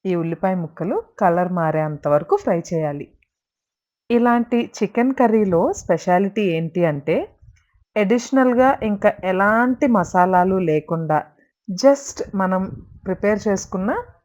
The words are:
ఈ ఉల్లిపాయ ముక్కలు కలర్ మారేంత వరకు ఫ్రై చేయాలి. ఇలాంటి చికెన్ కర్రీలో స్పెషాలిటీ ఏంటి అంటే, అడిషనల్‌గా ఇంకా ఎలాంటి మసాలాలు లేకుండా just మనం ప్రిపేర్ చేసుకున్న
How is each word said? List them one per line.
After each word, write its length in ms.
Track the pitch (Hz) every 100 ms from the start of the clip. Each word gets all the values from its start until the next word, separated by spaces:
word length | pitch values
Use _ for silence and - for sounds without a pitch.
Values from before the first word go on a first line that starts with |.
| 190
ఈ 60 | 175
ఉల్లిపాయ 340 | 165 165 190 185
ముక్కలు 400 | 156 - 170 370 453 -
కలర్ 300 | 190 170 180 180
మారేంత 500 | 160 156 156 147 147
వరకు 240 | 147 156 403
ఫ్రై 140 | - 170 165
చేయాలి. 360 | 160 156 143 - _ _ _ _ _ _ _ _ _ _
ఇలాంటి 520 | 233 240 240 233 240 - -
చికెన్ 360 | 196 233 247 262
కర్రీలో 540 | 240 220 202 170 262 392
స్పెషాలిటీ 640 | - 170 - 180 196 196 196 160
ఏంటి 280 | 165 175 170
అంటే, 260 | 147 139 196 392 _ - _ _ _ _ 214
అడిషనల్‌గా 760 | 196 240 240 269 254 240 262 269 220
ఇంకా 220 | 202 214 - 185
ఎలాంటి 540 | 185 202 220 247 254 285 220
మసాలాలు 600 | 170 180 180 180 185 190 170
లేకుండా 480 | 156 - 165 156 151 - _ _ _ - 180
just 420 | 269 277 - - - 196
మనం 240 | 185 185 190 - - - -
ప్రిపేర్ 340 | 180 202 208 208
చేసుకున్న 440 | 196 - 185 196 392 494 _